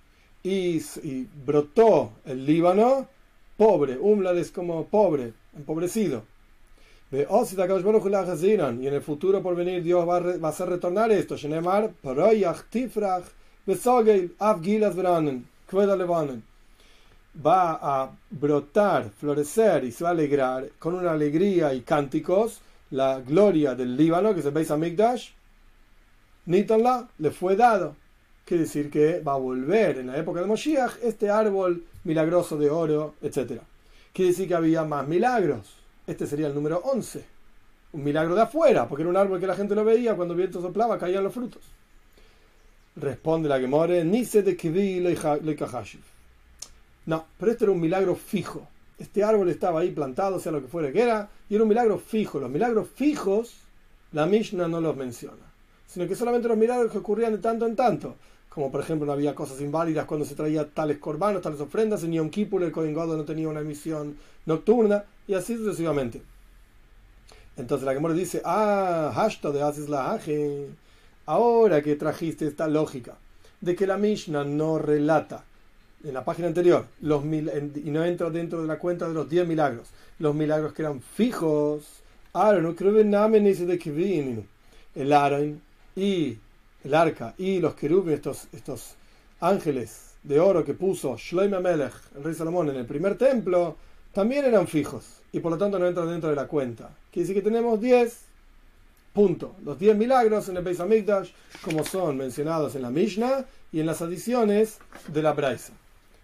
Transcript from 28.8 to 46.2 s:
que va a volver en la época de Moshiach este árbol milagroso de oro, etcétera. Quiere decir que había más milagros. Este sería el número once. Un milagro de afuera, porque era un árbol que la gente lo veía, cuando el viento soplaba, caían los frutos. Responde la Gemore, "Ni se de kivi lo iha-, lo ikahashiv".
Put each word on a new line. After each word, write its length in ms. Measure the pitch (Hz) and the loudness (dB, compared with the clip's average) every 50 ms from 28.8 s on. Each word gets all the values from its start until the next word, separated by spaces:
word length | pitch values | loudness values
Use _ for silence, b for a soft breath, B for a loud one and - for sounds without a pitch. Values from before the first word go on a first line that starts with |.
| 143 147 | -4 -2
que 300 | - 147 151 156 175 175 | 2 2 4 4 2 0
va 140 | 160 147 139 | -2 -2 -2
a 20 | |
volver 640 | 135 131 127 127 127 131 143 190 226 214 165 135 131 | -2 -2 -4 -4 -4 -2 0 2 2 4 2 0 -2
en 100 | 127 127 | -6 -6
la 100 | 127 151 | -6 -6
época 220 | 160 180 160 170 | -6 -4 -4 -4
de 60 | 180 | -2
Moshiach 480 | 196 220 214 - 302 311 269 247 226 - - | -2 -2 -2 -2 -2 0 0 0 -2 -4 -4
este 300 | - 233 220 - 220 202 | -4 -4 -4 -2 0 0
árbol 540 | 202 220 220 214 196 196 190 180 175 170 - - - - - | 2 2 2 2 2 0 0 0 0 -2 -6 -16 -20 -12 -4
milagroso 560 | 170 156 160 156 160 175 175 170 - 165 147 | -2 0 0 2 2 2 2 0 0 -2 0
de 100 | 147 143 | 2 2
oro, 460 | 147 170 165 156 151 151 156 151 - - - | 2 2 0 0 0 0 -2 -4 -10 -8 -8
etcétera. 400 | 143 - 139 127 - 127 110 - - _ b b b b b b b b | -6 -4 -4 -4 -4 -6 -12 -14 -18 _ b b b b b b b b
Quiere 200 | - 185 180 175 | 0 2 2 2
decir 160 | 180 190 160 | 2 0 -2
que 60 | 180 | 0
había 260 | 165 165 160 160 165 160 | 2 2 2 2 2 0
más 240 | 151 151 143 135 | -2 -2 -4 -2
milagros. 720 | 143 165 180 226 254 247 233 185 151 135 110 - - - - - - _ _ - | 0 0 2 2 2 2 2 2 2 0 -2 -6 -16 -20 -20 -20 -20 _ _ -12
Este 220 | - 160 - 165 | -12 -8 -6 -6
sería 220 | - 143 147 156 147 | -6 -4 -2 -2 -2
el 60 | 139 | -2
número 240 | 147 147 151 160 175 | -2 -2 -2 -2 -2
once. 460 | 175 262 269 220 151 - - 143 110 - - - - - - - - - - _ _ - - | -2 -2 -2 -2 -4 -6 -10 -14 -16 -16 -20 -20 -20 -20 -20 -20 -20 -20 -20 _ _ -14 -12
Un 100 | 156 139 | -6 -4
milagro 320 | 147 143 156 160 165 175 | -2 0 0 0 0 2
de 80 | 202 220 | 2 0
afuera, 460 | 220 - 320 330 277 208 147 120 113 | 0 2 2 4 4 4 4 2 -2
porque 140 | 143 135 160 | -4 -4 -2
era 80 | 175 | 0
un 60 | 175 | 2
árbol 220 | 190 202 196 185 180 | 2 2 2 0 -4
que 80 | 180 | -2
la 80 | 190 180 | -4 -2
gente 220 | 190 202 202 202 | -2 -2 -2 0
lo 80 | 208 214 | 0 2
veía, 320 | 220 226 240 247 226 208 | 4 4 4 4 2 0
cuando 180 | 175 175 175 175 | 0 -2 -4 -2
el 40 | 175 | -2
viento 220 | 185 180 - 185 | -2 -2 -4 -6
soplaba, 380 | 170 180 160 196 233 233 196 - | -8 -6 -2 -2 0 0 0 -2
caían 240 | 180 175 185 196 196 | -2 -2 -2 -2 -2
los 100 | 196 - | -4 -4
frutos. 300 | 247 247 214 - - - - - - _ _ _ - _ _ b b b b b b b b b b b _ _ _ _ _ - | -6 -10 -10 -12 -16 -20 -20 -20 -20 _ _ _ -20 _ _ b b b b b b b b b b b _ _ _ _ _ -14
Responde 520 | 170 143 139 127 - - 156 160 165 160 147 | -8 -8 -6 -6 -6 -2 -2 0 0 2 0
la 120 | 139 131 | 0 0
Gemore, 440 | 127 127 139 156 165 170 175 175 160 | 0 2 2 2 2 4 2 2 2
"Ni 200 | 160 190 247 233 | 2 0 0 0
se 180 | - - 208 196 | 2 2 2 2
de 140 | 196 180 | 2 0
kivi 420 | - - 165 156 190 202 196 185 180 | -2 -2 -2 0 0 0 0 0 0
lo 120 | 175 175 | 0 0
iha-, 300 | 160 - - 151 147 147 | 0 0 0 -2 -2 -2
lo 120 | - 156 147 | -2 -4 -4
ikahashiv". 500 | - 151 110 117 123 107 - - - - - _ - | -4 -6 -8 -8 -10 -10 -12 -16 -20 -20 -20 _ -20